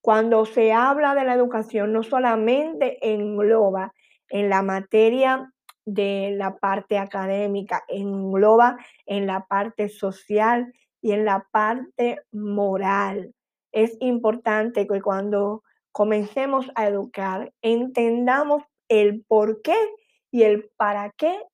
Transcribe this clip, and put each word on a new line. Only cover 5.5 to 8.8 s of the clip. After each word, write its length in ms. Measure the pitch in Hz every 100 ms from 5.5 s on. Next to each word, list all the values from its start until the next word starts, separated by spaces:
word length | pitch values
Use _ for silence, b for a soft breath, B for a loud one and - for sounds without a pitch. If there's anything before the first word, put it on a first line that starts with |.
| _ - _
de 480 | - 202 202 196 196 202
la 200 | 196 196
parte 400 | 196 196 196 202
académica, 840 | 196 202 190 196 208 202 196 175 -
engloba 920 | 196 202 196 190 190 208 226 240 247